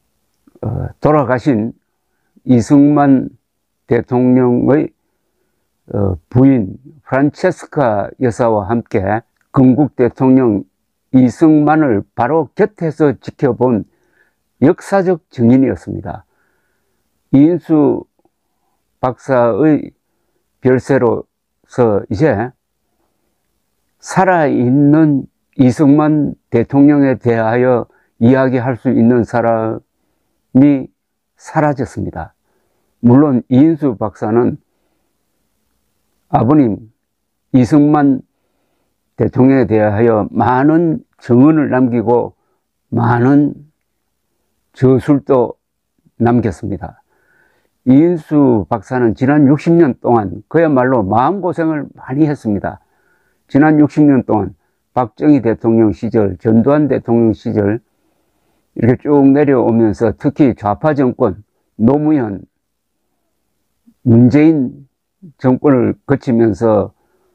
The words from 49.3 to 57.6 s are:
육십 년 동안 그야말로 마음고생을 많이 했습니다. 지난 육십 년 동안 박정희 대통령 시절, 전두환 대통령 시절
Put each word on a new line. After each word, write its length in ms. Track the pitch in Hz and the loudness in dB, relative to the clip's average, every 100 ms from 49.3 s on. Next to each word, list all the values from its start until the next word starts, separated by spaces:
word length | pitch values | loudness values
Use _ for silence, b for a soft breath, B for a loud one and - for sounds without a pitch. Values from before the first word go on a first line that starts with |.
| 151 135 | 2 2
육십 260 | 147 - | 2 0
년 220 | 170 151 113 | 2 2 0
동안 400 | 113 120 98 98 - | -2 -2 -2 -10 -6
그야말로 540 | 160 165 131 127 131 | -2 0 0 0 0
마음고생을 840 | 95 107 135 202 180 160 160 151 - | 0 0 -2 -2 -6 -4 -4 -6 -8
많이 320 | - - 135 151 | -16 -10 -2 -2
했습니다. 540 | 143 113 101 85 - _ _ _ _ _ _ _ | -2 -4 -6 -6 -12 _ _ _ _ _ _ _
지난 340 | 139 156 151 | 0 2 2
육십 240 | 147 - | 0 2
년 200 | 147 131 | 2 2
동안 300 | 104 107 95 - _ _ _ | 0 -4 -4 -10 _ _ _
박정희 480 | 143 117 - 151 147 | -6 -6 -2 0 2
대통령 520 | 110 107 117 113 110 | 0 -2 0 2 0
시절, 440 | 98 113 113 101 90 | -2 -4 -2 -2 -4
전두환 520 | 113 113 113 147 147 | 0 0 2 0 0
대통령 440 | 123 - 117 113 | -4 -2 0 0
시절 480 | 101 120 107 | -2 -4 -2